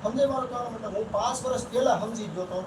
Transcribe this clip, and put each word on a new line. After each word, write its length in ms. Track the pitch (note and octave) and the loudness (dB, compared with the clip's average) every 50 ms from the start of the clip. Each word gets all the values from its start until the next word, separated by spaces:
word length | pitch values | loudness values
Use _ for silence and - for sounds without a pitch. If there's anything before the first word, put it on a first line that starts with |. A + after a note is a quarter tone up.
| - | -2
સમજે 220 | G#3+ A#3 C4+ C#4 | 0 2 4 4
મારો 220 | C4+ C4+ C4 B3+ B3 | 4 4 0 -2 -2
કહેવાનો 220 | B3 A#3+ A#3+ A#3+ | -2 -4 -4 -4
મતલબ. 260 | A3+ A3+ G#3+ G#3 F#3 | -6 -6 -8 -4 -2
હું 160 | G#3 A3 - | -2 -2 0
પાંચ 340 | - G3+ A3 B3 - - - | 0 0 2 2 0 0 -2
વર્ષ 200 | B3+ B3+ B3+ - - | -2 -2 -2 -2 0
પહેલા 320 | - B3 C4+ C4+ - - | 2 4 6 6 4 4
સમજી 280 | G#3+ A3 A3+ G#3+ G#3 F3 | 2 -4 -4 -6 -6 -6
ગયો 160 | D#3 F3+ F3+ | -4 -6 -6
હતો 160 | F#3 F#3 F#3 F#3 | -4 -4 -6 -6